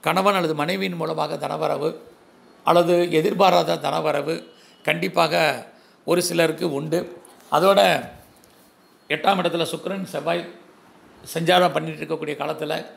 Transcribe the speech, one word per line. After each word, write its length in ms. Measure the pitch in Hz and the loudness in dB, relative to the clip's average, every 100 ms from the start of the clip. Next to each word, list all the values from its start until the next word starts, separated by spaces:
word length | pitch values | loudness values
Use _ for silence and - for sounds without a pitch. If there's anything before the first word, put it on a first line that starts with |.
கணவன் 360 | 160 170 196 196 | 0 2 2 2
அல்லது 160 | 165 151 | 0 -2
மனைவியின் 440 | 151 190 190 175 | -4 -4 -4 -4
மூலமாக 340 | 160 160 151 156 | -6 -4 -4 -4
தனவரவு 540 | 143 156 156 151 156 - - - _ _ - _ - | -6 -4 -2 -2 -4 -6 -16 -20 _ _ -20 _ 4
அல்லது 300 | 170 170 175 175 | 4 4 2 2
எதிர்பாராத 640 | 160 180 180 190 175 165 165 | 2 2 4 6 6 2 -2
தனவரவு 580 | 143 156 156 143 143 165 - - - _ - | -2 -2 -2 -2 -4 -6 -10 -20 -20 _ -4
கண்டிப்பாக 480 | 165 180 175 165 170 156 127 - - _ _ - | -2 -2 0 2 2 0 -2 -8 -20 _ _ -2
ஒரு 140 | 175 | 0
சிலருக்கு 460 | 170 170 165 156 175 | 0 2 0 0 -4
உண்டு. 260 | 139 156 165 - - - - - | -4 -2 -4 -4 -16 -20 -20 -2
அதோட 280 | 147 185 196 190 151 - - - _ _ _ _ _ _ _ _ | 2 4 6 4 2 -4 -18 -20 _ _ _ _ _ _ _ _
எட்டாம் 300 | 151 - 196 | -2 0 0
இடத்துல 240 | 170 170 165 | 0 -2 -4
சுக்கிரன், 380 | 151 - 196 175 | -6 -8 -8 -8
செவ்வாய் 380 | 151 151 175 170 - - _ _ - - - | -6 -4 -4 -6 -18 -20 _ _ -20 -20 -20
சஞ்சாரம் 500 | - 165 165 - - | -10 -4 2 4 4
பண்ணிட்டு 280 | 151 160 156 | 0 -6 -10
இருக்கக்கூடிய 340 | 156 160 151 143 | -8 -6 -6 -8
காலத்துல 360 | 147 156 151 156 - | -6 -6 -6 -6 -8